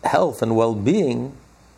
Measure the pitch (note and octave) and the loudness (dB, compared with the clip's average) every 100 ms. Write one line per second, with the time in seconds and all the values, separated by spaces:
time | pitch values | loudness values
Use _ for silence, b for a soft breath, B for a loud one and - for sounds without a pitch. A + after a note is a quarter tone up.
0 | - D3+ F3+ A#2+ A2+ A2+ A2+ G#2+ G#2 G#3 | 0 0 0 -2 0 2 2 0 0 2
1 | D3+ A#2+ B2+ - - _ - | 0 -2 -8 -12 -20 _ -20